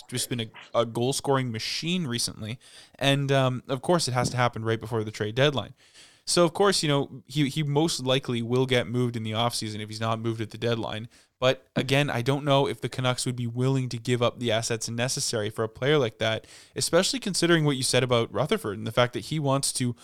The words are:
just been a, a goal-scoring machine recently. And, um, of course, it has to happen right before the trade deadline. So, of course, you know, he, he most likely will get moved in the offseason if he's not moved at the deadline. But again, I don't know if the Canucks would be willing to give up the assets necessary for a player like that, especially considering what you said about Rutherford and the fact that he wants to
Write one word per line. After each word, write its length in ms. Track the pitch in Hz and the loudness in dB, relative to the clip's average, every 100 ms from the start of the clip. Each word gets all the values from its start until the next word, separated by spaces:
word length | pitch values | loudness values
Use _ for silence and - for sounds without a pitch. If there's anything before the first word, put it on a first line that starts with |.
| - | -10
just 200 | 123 - | -6 -4
been 120 | 123 | -4
a, 60 | 110 - - | -6 -12 -4
a 120 | 117 117 | 0 0
goal-scoring 680 | 117 123 135 143 135 127 | 0 0 0 2 2 2
machine 560 | 110 - - 160 185 147 | -4 -6 -4 -2 -2 -2
recently. 500 | 120 - - 107 120 - - - - | -2 -4 -6 -10 -10 -14 -20 -20 -2
And, 340 | 139 139 139 | 2 2 2
um, 320 | 139 131 127 - | 2 2 0 -4
of 120 | 131 | -4
course, 240 | - 175 - | 2 2 2
it 60 | |
has 180 | 127 123 | 0 0
to 60 | 127 | 2
happen 280 | 120 110 113 | 0 0 -2
right 160 | 110 | -2
before 220 | 110 117 | -2 -4
the 80 | 107 | -4
trade 240 | - 107 113 | -6 -4 2
deadline. 380 | 147 135 101 - _ - - _ - | 2 2 -6 -14 _ -20 -20 _ -2
So, 200 | 175 170 | 4 4
of 80 | |
course, 280 | - 202 185 | 4 2 4
you 60 | 156 | 2
know, 340 | 143 139 135 - | 0 0 -10 -6
he, 220 | 139 139 | 0 0
he 140 | 160 | 0
most 360 | 143 143 165 - | 0 2 0 0
likely 400 | 127 131 131 120 | 0 0 0 -2
will 240 | 117 127 131 | 0 0 2
get 220 | 123 92 | 2 0
moved 300 | 123 123 117 | 0 0 -2
in 60 | |
the 80 | 110 | -4
offseason 500 | 107 117 - 110 107 | 0 0 -2 -6 -8
if 80 | 107 | -10
he's 100 | 107 | -6
not 220 | 113 113 | -2 -2
moved 180 | 113 113 | -4 -4
at 120 | 107 | -6
the 60 | 113 | -4
deadline. 520 | 117 117 71 107 117 - _ _ | -2 -2 -4 -8 -10 -16 _ _
But 300 | 127 127 _ - | 2 2 _ -4
again, 340 | 127 139 147 | 0 2 2
I 120 | 120 | 0
don't 240 | 120 143 143 | 0 0 2
know 200 | 139 120 | 2 2
if 140 | 113 | -2
the 80 | 127 | -6
Canucks 380 | - 127 123 131 | -2 0 0 -2
would 100 | 123 | -4
be 100 | 117 | -4
willing 440 | 120 131 135 127 | 0 2 2 -2
to 80 | 120 | -4
give 240 | 113 123 | -2 2
up 180 | 117 - | 2 0
the 100 | 120 | 0
assets 380 | 110 117 117 - | 0 0 -4 -4
necessary 600 | 117 127 143 - 113 101 | -4 -2 -2 -2 -2 -4
for 160 | - 110 | -4 -6
a 40 | |
player 280 | - 131 156 | -2 2 2
like 220 | 113 - | 2 0
that, 280 | 110 110 - - - - | -2 -2 -8 -20 -10 -6
especially 420 | - 165 190 269 | 2 2 2 -2
considering 460 | 208 165 170 170 147 | -2 0 4 4 4
what 100 | 131 | 2
you 80 | |
said 200 | 131 127 | 2 2
about 300 | 127 120 117 | 2 2 2
Rutherford 440 | - 143 220 110 101 | -2 0 0 -2 -6
and 100 | 110 | -2
the 60 | |
fact 180 | 127 120 | 2 2
that 140 | 117 - | 0 -6
he 120 | 156 | -2
wants 360 | 139 135 - | 0 0 0
to 240 | - 123 120 | -2 -2 -4